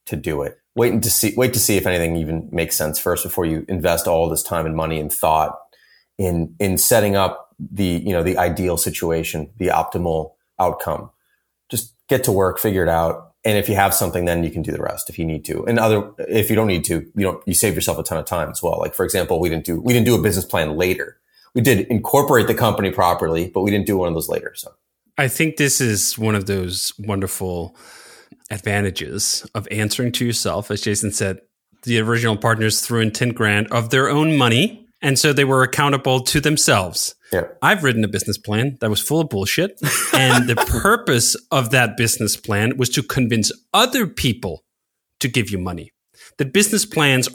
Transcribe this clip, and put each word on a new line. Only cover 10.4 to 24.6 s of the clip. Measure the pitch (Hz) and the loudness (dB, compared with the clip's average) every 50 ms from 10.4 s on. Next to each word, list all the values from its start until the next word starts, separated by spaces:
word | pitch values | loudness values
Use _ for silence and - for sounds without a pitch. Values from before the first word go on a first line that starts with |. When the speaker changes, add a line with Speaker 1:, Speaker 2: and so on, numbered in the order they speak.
| _ _ _ | _ _ _
Speaker 1:
outcome. | - 92 87 80 - - 85 76 - - - _ _ _ _ _ _ _ _ _ _ _ - | -2 -2 -2 -2 -4 -6 -6 -6 -6 -8 -12 _ _ _ _ _ _ _ _ _ _ _ -8
Just | 123 107 - - _ _ _ - | -8 -8 -8 -8 _ _ _ 0
get | 135 123 - | 0 2 2
to | 120 | 2
work, | 95 98 95 90 - - | 2 4 2 2 2 0
figure | - 107 95 95 82 | 0 0 2 2 2
it | 82 | 2
out. | 82 82 82 82 - - - - _ _ - | 2 2 2 0 -2 -4 -10 -20 _ _ 0
And | 110 104 | 0 2
if | 101 95 - | 2 2 2
you | 101 | 2
have | 101 98 95 - | 2 4 2 2
something, | - 101 85 87 90 87 | 0 0 0 0 0 0
then | 87 85 85 82 | 0 0 0 0
you | 80 | -2
can | - 82 | -2 -4
do | 76 80 | -4 -4
the | 78 - | -4 -4
rest | - - - - - - | -4 -6 -6 -8 -10 -10
if | - | -8
you | - 82 | -6 -4
need | 80 80 - - | -4 -4 -6 -6
to. | 80 78 - - | -6 -6 -4 -2
And | 117 117 117 | 0 0 2
other, | 110 110 107 104 104 - - - | 4 4 2 2 0 -4 -10 -10
if | - - 104 110 104 - | -4 -2 0 0 2 2
you | 110 | 2
don't | 110 113 | 2 2
need | 101 92 80 - | 2 2 0 0
to, | - 85 78 - - - | -2 -2 -2 -4 -6 -4
you | 104 95 | -2 -2
don't, | 92 - - - | -2 -2 -4 -4
you | 95 85 | -2 0
save | - - 101 78 | 2 2 2 0
yourself | - - - 82 | 0 -2 -2 -2
a | 80 82 | -2 -4
ton | - 85 | -4 -4
of | 78 - | -6 -4
time | - 90 85 76 78 | -4 -4 -4 -4 -4
as | - - | -6 -4
well. | 85 82 80 82 | -4 -2 -2 -2
Like, | 80 82 - | -4 -4 -2
for | - 92 | -2 -2
example, | 90 - 92 85 - 90 80 | -2 0 -2 -2 0 0 0
we | 90 82 | 0 0
didn't | 82 80 - | -2 -2 -4
do, | 92 85 82 | -4 -4 -2
we | - 123 123 | 0 2 4
didn't | 120 110 | 4 4
do | 120 117 | 4 4
a | - | 4
business | - 104 85 95 87 | 4 2 2 0 -2
plan | - - 87 78 78 76 | -2 -2 -2 0 0 0
later. | 82 92 92 92 - - - - _ _ _ _ _ _ _ - | 0 0 0 0 -2 -6 -12 -14 _ _ _ _ _ _ _ 0
We | 123 | 2
did | 113 139 113 95 - | 4 4 4 4 2
incorporate | - 117 104 - - - 143 143 147 135 113 101 | 0 0 -2 0 2 2 2 4 6 4 4 4
the | 117 107 | 2 2
company | - 120 107 95 - 98 92 | 2 2 2 2 2 -2 -2
properly, | 90 98 90 87 85 - 90 80 82 82 90 | 0 2 2 2 2 0 0 -2 0 -2 -2
but | 92 - 95 | -2 -2 0
we | 98 101 | 0 2
didn't | 104 101 92 | 2 0 0
do | 107 98 | 0 0
one | 92 87 | 0 0
of | 85 80 | 0 -2
those | 82 - | -2 -4
later. | - 80 - - - - | -4 -4 -4 -6 -8 -12
So | - | -14